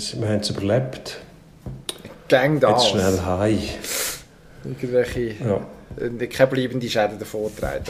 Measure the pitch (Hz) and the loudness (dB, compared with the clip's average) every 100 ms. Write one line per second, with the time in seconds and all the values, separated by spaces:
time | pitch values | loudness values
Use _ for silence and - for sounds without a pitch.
0 | - 123 107 104 - - 98 120 131 - | -8 -4 0 0 -2 -2 2 2 0 -6
1 | - - - - - - - - - - | -12 -14 -16 -20 -20 -18 -14 -12 -12 -12
2 | - - - 131 139 151 123 117 117 104 | -14 -16 2 4 6 4 6 6 4 4
3 | 92 92 87 92 107 101 69 - - - | 2 2 0 2 2 2 -2 -6 -6 -4
4 | - - - - - - 135 131 123 123 | -4 -6 -12 -20 -20 -14 -12 -6 0 2
5 | 117 127 117 107 120 98 - - - - | 2 0 -4 -2 0 0 -2 -12 -16 -6
6 | 127 120 120 - 135 131 127 123 117 113 | -6 -4 -4 4 4 4 0 -2 -2 2
7 | 104 101 101 107 107 107 69 69 85 | 2 0 -8 -4 -4 -4 -4 -4 -6